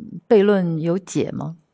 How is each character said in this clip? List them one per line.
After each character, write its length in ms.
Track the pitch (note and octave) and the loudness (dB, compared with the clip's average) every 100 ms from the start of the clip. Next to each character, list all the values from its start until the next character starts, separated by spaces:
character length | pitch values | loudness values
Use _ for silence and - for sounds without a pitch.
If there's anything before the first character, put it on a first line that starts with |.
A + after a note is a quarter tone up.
| - E3+ - | -16 -16 2
悖 160 | A3 | 4
论 360 | G3+ G3 F3 D#3+ | 6 2 0 -2
有 200 | E3 F#3 | -2 -4
解 320 | F#3 D3+ - | -4 -4 -4
吗？ 260 | - D3+ E3 _ | -6 -8 -12 _